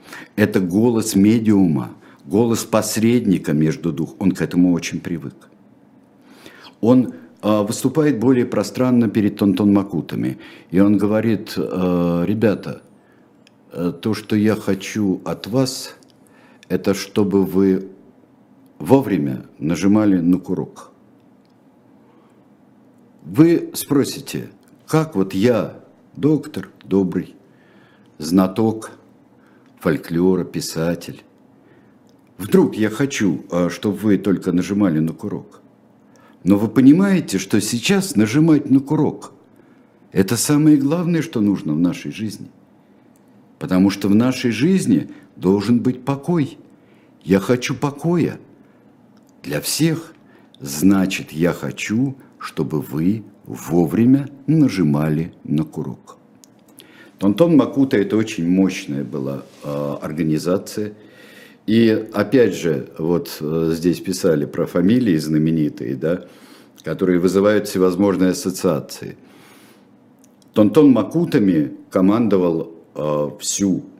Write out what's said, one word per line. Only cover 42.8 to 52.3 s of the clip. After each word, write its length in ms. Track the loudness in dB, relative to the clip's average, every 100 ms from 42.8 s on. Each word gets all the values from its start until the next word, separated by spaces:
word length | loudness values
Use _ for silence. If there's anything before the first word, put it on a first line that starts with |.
| _ _ _ _ _ _ _ _
Потому 300 | -2 2 4
что 180 | 2 2
в 60 |
нашей 360 | 2 2 0 -2
жизни 580 | 0 2 2 2 0 0 -12 -20 -4
должен 420 | 0 2 2 2
быть 240 | 2 -2
покой. 540 | -4 -6 -2 -2 -2 -8 -20 _ _ _ _ _
Я 160 | 0 0
хочу 380 | 2 -2 -2 -4
покоя 640 | -6 -4 -2 0 -2 -4 -16 _ _ _ _ _ _ _ _ _
для 160 | -10 -8
всех. 520 | -6 -2 -2 -2 -8 -20 _ _ _ -18
Значит, 720 | -12 0 2 2 0 -4 -8
я 220 | -2 -2
хочу, 640 | -2 -8 -10 -4 -2 -2 -6 -16